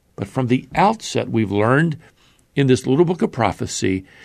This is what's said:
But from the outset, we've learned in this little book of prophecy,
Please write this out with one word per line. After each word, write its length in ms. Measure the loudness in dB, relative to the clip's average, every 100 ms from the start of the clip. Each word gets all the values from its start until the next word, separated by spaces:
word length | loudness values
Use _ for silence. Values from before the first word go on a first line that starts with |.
| _ -12
But 140 | -8
from 180 | -4 0
the 220 | 0 -2
outset, 540 | 0 0 0 -4 -6 -2
we've 240 | -2 0
learned 460 | 2 2 2 2 -2 -12 _ _ _ _ 0
in 120 | 2
this 200 | 2 2
little 160 | 2
book 180 | 2 0
of 120 | -4
prophecy, 720 | 0 -2 -2 -8 -4 -2 -2 -6 -20